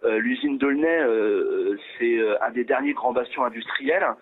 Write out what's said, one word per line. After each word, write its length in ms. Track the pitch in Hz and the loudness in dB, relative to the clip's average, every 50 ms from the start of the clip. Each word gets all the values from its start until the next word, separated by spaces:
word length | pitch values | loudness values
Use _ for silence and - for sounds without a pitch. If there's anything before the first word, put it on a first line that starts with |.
| - | -2
euh, 140 | 117 110 110 | 0 0 2
l'usine 400 | 113 123 127 131 143 147 139 131 | 2 0 0 0 -2 -2 0 0
d'Aulnay, 420 | 139 139 139 147 156 165 165 165 | 0 2 2 2 2 2 2 2
euh, 760 | 147 120 113 110 107 107 104 95 73 - 82 95 90 98 101 101 - - - - | 4 4 2 2 2 2 2 2 0 0 0 0 0 0 -2 -4 -6 -12 -8 -2
c'est, 200 | 117 117 117 113 | 0 0 2 2
euh, 180 | 113 107 104 104 110 | 2 2 0 0 -2
un 80 | 107 | -2
des 140 | 113 120 120 | -2 -2 -2
derniers 280 | 113 135 127 139 147 147 | 0 0 0 0 -2 -2
grands 200 | - 131 127 120 | -2 -2 -2 0
bastions 320 | 127 120 - - 135 127 | -2 -2 -4 -2 -2 -2
industriels. 600 | 120 113 113 113 - - - 139 139 165 190 185 131 110 - | -2 -2 -6 -8 -6 -6 -4 -2 0 0 2 0 0 -2 -4